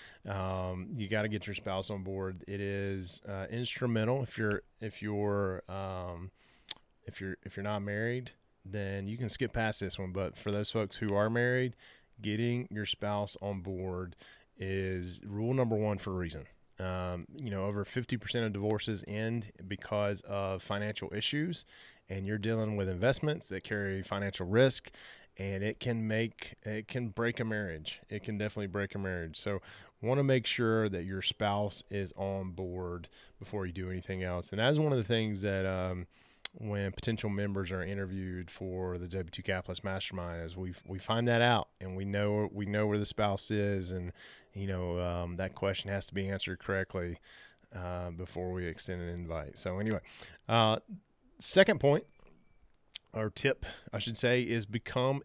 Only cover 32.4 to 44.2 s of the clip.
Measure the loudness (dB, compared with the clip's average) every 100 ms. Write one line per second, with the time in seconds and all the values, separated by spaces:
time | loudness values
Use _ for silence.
32.4 | -2 -4 -4 -4 -4 -6 -8 -16 -20 -16
33.4 | -6 -4 -2 -2 -4 -4 -4 -2 0 -2
34.4 | -2 2 4 6 4 4 4 2 2 0
35.4 | 2 2 2 2 0 -2 -6 -12 -20 _
36.4 | -12 -8 -4 0 -2 -2 -2 0 0 0
37.4 | 0 0 -2 -2 -2 -4 -4 -4 -4 -4
38.4 | -6 -8 -4 -2 -2 -2 -4 -4 -4 -4
39.4 | 0 0 0 -4 -2 -2 -4 -4 -4 -4
40.4 | -6 -6 -6 -6 -8 -6 0 2 6 6
41.4 | 8 6 2 -6 -8 -4 0 2 4 2
42.4 | 2 0 0 2 4 4 2 2 2 2
43.4 | 0 2 2 2 -2 -4 -4 -8